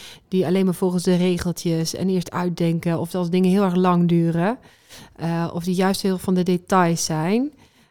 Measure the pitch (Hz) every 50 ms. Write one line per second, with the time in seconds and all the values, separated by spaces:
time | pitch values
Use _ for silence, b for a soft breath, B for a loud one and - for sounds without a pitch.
0 | B B B B B _ - 185 165 170 180 190 190 190 170 - 196 180 180 180
1 | 170 190 180 175 180 185 175 175 - 175 170 - - 175 165 160 160 165 - -
2 | - 190 190 180 170 - - 175 180 180 165 - 175 165 165 165 - 170 165 -
3 | 170 170 - 185 180 170 175 185 185 185 185 202 202 190 175 180 185 185 175 175
4 | 175 170 170 170 165 170 165 170 170 202 254 B B B B B B B B B
5 | B B B - - 165 170 165 170 160 - 175 170 185 180 180 185 190 190 -
6 | - 196 190 180 - 202 185 180 180 185 180 175 - - 202 185 175 170 170 165
7 | - - 160 156 156 175 208 240 269 302 b b b b b b b b